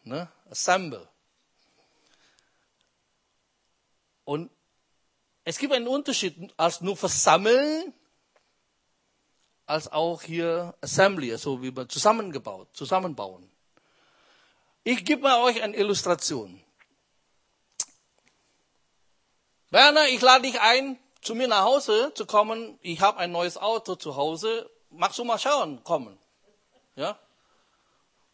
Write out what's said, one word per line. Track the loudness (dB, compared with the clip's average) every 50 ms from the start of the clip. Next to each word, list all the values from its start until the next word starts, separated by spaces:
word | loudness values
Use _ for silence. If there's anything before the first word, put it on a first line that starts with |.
| _
ne? | -12 -12 -10 -12 -12 _ _ _ _
Assemble. | -10 -4 0 0 0 0 0 -6 -10 -12 -16 -20 _ _ _ _ _ _ _ _ _ _ _ _ _ _ _ _ _ _ _ _ _ _ _ _ _ _ _ _ _ _ _ _ _ _ _ _ _ _ _ _ _ _ _ _ _ _ _ _ _ _ _ _ _ _ _ _ _ _ _ _ _ _ _
Und | -6 -6 -6 -6 -10 _ _ _ _ _ _ _ _ _ _ _ _ _ _ _ _ _ _ _
es | -10 -8
gibt | -6 -2 -2 -2
einen | -2 0
Unterschied | -2 -2 -2 -2 -4 -4 -4 -4 -6 -8 -10 -16 -14 -2
als | 0 0 0 0 -2
nur | -4 -6 -4
versammeln, | -2 -2 -2 -2 0 4 4 4 4 4 4 4 4 4 2 -2 -4 -6 -10 -14 _ _ _ _ _ _ _ _ _ _ _ _ _ _ _ _ _ _ _ _ _ _ _ _ _ _ _ _ _ _ _ _ _ _
als | -6 -4 -4 -4 -4
auch | -4 -2 -2 -2 -4 -6
hier | -10 -8 -6 -4 -2 -2 -2 -4 -6 -8 -12 _
Assembly, | -10 -2 2 4 4 4 4 0 -4 -6
also | -6 -6 -6 -6 -6 -6
wie | -8 -8
man | -8 -10 -10 -8
zusammengebaut, | -6 2 2 4 2 2 -2 -8 -10 -10 -10 -12 -14 -14 -18 -20 _
zusammenbauen. | -14 -4 -2 -2 -2 -2 -4 -6 -10 -10 -12 -14 -18 -20 _ _ _ _ _ _ _ _ _ _ _ _ _ _ _ _ _ _ _ _ _ _ _ _ _ _ _ _
Ich | -2 -2 0 0
gebe | 0 0 2 4
mal | 4 4 4
euch | 4 2 2 0 -4
eine | -4 -2
Illustration. | -2 0 0 0 0 0 0 -2 0 -2 -4 -6 -6 -8 -12 -16 -20 _ _ _ _ _ _ _ _ _ _ _ _ _ _ _ _ _ _ _ _ _ _ _ -12 -12 -12 _ _ _ _ _ _ _ _ _ _ _ _ _ _ _ _ _ _ _ _ _ _ _ _ _ _ _ _ _ _ _ _ _ _ _ _
Werner, | 6 8 8 8 8 6 4 4
ich | 2 4
lade | 6 8 8 8 6
dich | 2 0 2
ein, | 4 4 4 4 0 -4 -8 -14 _ _ _ _
zu | -10 -8 -4
mir | -2 0
nach | 0 2 2 4
Hause | 4 2 2 2 2 0 0 0 -2 -4
zu | -8 -6
kommen. | 0 2 2 2 2 -2 -8 -10 -14 -16 _
Ich | -10 -10 -2 0
habe | 2 0 2
ein | 0 -4 -4
neues | -2 -4 -4 -4 -4
Auto | -4 -4 -4 -2 -4 -4 -8 -10
zu | -8 -8 -8 -4
Hause. | -2 -2 -2 -4 -4 -4 -4 -4 -6 -8 -12 -18 _ _ _
Magst | -4 -4 -4 -2 -2
du | -4 -4
mal | -4 -2 -2
schauen, | 0 0 0 0 0 -4 -6 -12 -6
kommen? | -4 -4 -4 -4 -8 -16 _ _ _ _ _ _ _ _ _ _ _ _ _ _ _ _
Ja? | -8 -8 -8 -8 -10 _ _ _ _ _ _ _ _ _ _ _ _ _ _ _ _ _ _ _ _ _ _